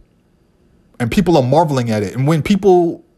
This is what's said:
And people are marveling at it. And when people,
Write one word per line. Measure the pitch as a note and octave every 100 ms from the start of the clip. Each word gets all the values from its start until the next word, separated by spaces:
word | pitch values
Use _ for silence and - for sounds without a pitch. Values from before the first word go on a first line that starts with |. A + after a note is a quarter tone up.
| _ _ _ _ _ _ _ _ _ _
And | A#2
people | G#3+ F#3 D#3+
are |
marveling | B2+ C#3+ E3+ C3+ A#2+
at | G#2+
it. | G2 B2+
And | C#3
when | E3
people, | - G3+ G3+ F3+ E3+ - _